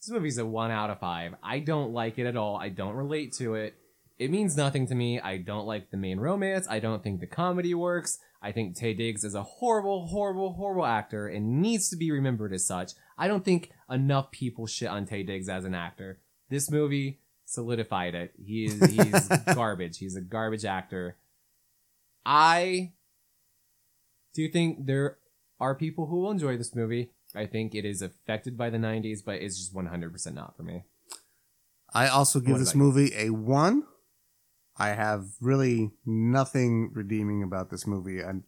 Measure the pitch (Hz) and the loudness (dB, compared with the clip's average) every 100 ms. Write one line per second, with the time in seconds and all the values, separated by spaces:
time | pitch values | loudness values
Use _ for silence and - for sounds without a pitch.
0 | 214 233 156 120 113 110 113 110 107 98 | -6 -4 -2 -2 -2 -2 0 0 -2 -2
1 | 90 85 85 92 90 131 151 156 127 117 | -4 -4 -6 -10 -6 -4 -2 -2 0 -2
2 | 113 113 120 120 107 101 101 92 98 113 | -2 -2 -2 -2 -2 -4 -6 -6 -6 -4
3 | 139 156 139 - 123 110 107 - _ _ | -4 -4 -4 -6 -4 -2 -4 -10 _ _
4 | _ - 131 185 202 147 139 139 127 127 | _ -6 -2 0 2 2 2 2 0 0
5 | 120 120 95 95 87 104 104 107 95 98 | 0 -2 -4 -6 -6 -6 -4 -6 -6 -6
6 | 95 92 135 202 190 190 185 110 113 110 | -4 -2 0 0 0 -2 -2 -2 -2 -2
7 | 107 98 90 - 180 180 175 175 175 175 | -4 -6 -6 -2 -2 0 0 0 0 0
8 | - - - _ 104 107 104 87 117 107 | -2 -8 -10 _ -6 -4 -4 -2 -2 -2
9 | 117 104 107 101 98 - 247 220 196 196 | -2 -4 -6 -6 -8 -2 2 2 2 -2
10 | 170 202 202 190 190 175 202 185 143 110 | -2 -2 -2 -2 -4 -4 -2 0 2 0
11 | - 107 104 104 107 131 208 226 - 175 | -2 -6 -6 -4 0 2 2 2 0 -2
12 | 160 147 135 120 107 92 - 90 92 - | -2 0 0 0 -2 -2 -2 -4 -6 -12
13 | _ - 175 208 196 175 - - - 127 | _ -4 0 0 2 2 0 -16 -4 0
14 | 135 139 135 - 123 117 110 - 117 101 | 2 2 0 -6 -6 -6 -8 -6 -4 -4
15 | 98 104 95 95 92 92 95 90 85 - | -6 -6 -6 -6 -4 -4 -4 -4 -6 -8
16 | 98 92 _ _ - 139 139 147 147 139 | -14 -16 _ _ -6 -4 0 2 2 2
17 | 135 139 _ _ - - 117 117 110 95 | -2 -6 _ _ -12 -6 -2 -2 0 -2
18 | 90 87 90 - 101 110 110 104 185 113 | -2 -4 -8 -12 -8 -2 0 8 8 8
19 | 110 101 - 170 - 147 113 92 85 85 | 6 4 4 2 2 2 2 -2 -6 -8
20 | 95 92 92 110 110 107 101 92 92 95 | -8 -8 -6 -4 -2 -2 -4 -4 -6 -6
21 | 87 - _ _ _ _ _ _ _ _ | -8 -10 _ _ _ _ _ _ _ _
22 | _ _ - 147 160 170 180 185 180 - | _ _ 4 8 8 8 4 0 -4 -10
23 | _ _ _ _ _ _ _ _ _ _ | _ _ _ _ _ _ _ _ _ _
24 | _ _ _ - 156 170 165 156 135 135 | _ _ _ -4 0 2 2 2 0 2
25 | 139 - _ _ _ - 127 135 160 160 | 0 -2 _ _ _ -2 -2 0 -2 -4
26 | 151 175 196 202 143 123 120 120 110 120 | -2 0 0 0 0 -2 -4 -2 0 0
27 | 120 _ - 101 107 110 110 107 104 98 | -4 _ -14 -8 -4 -2 -2 -4 -4 -4
28 | 95 - - 110 127 120 117 113 110 110 | -6 -8 -6 -6 -6 -6 -2 0 0 -2
29 | 107 104 104 101 98 92 90 95 87 87 | -4 -6 -8 -6 -6 -8 -8 -6 -6 -6
30 | 82 85 87 76 - - 85 87 95 _ | -8 -10 -10 -10 -14 -14 -12 -12 -14 _
31 | - - _ _ _ _ _ _ _ 117 | -20 -20 _ _ _ _ _ _ _ 2
32 | 131 135 139 139 123 131 131 139 143 135 | 4 6 4 4 4 4 4 6 8 8
33 | 143 107 110 110 110 135 170 269 302 _ | 4 4 0 0 2 4 6 4 2 _
34 | _ _ _ _ _ _ _ - 104 104 | _ _ _ _ _ _ _ -2 0 2
35 | 107 107 95 - 123 139 131 117 107 - | 2 0 -4 -4 2 4 4 2 0 -2
36 | 120 110 113 131 131 135 123 113 113 113 | -2 2 4 4 2 2 4 4 0 -4
37 | 101 107 104 104 95 95 92 92 - 98 | -2 0 0 0 -2 -4 -6 -6 -4 -4
38 | 92 92 87 95 | -4 -6 -6 -8